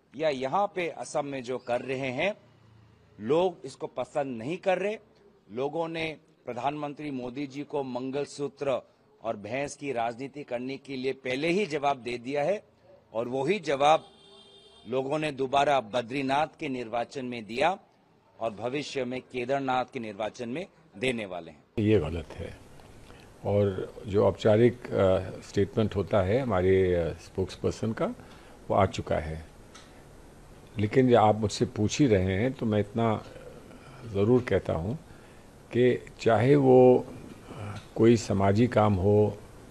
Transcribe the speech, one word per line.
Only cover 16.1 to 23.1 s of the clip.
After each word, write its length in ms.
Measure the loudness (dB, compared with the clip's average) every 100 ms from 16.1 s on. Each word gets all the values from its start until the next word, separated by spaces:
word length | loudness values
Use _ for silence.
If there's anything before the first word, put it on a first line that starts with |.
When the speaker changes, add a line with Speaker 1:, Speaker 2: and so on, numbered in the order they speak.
| -4 0 0 -2 -4
Speaker 1:
के 80 | -8
निर्वाचन 560 | -6 -4 -4 -6 -8
में 220 | -8 -10 -8
दिया 320 | 0 0 0 -8 _ _ _ _ -8
और 100 | -6
भविष्य 540 | -4 -6 -6 -6 -6
में 160 | -6 -6
केदारनाथ 640 | -8 -8 -2 -2 0 -2 -2
के 80 | -6
निर्वाचन 480 | -10 -6 -8 -6 -8
में 180 | -8 -10 _ _ -4
देने 280 | -2 -2 -6
वाले 240 | -10 -12
हैं। 140 | -18 _ -2
Speaker 2:
ये 200 | 4 4
गलत 280 | 2 -4 -8
है 260 | -12 -14 -14 -20 -20 -20 -20 -20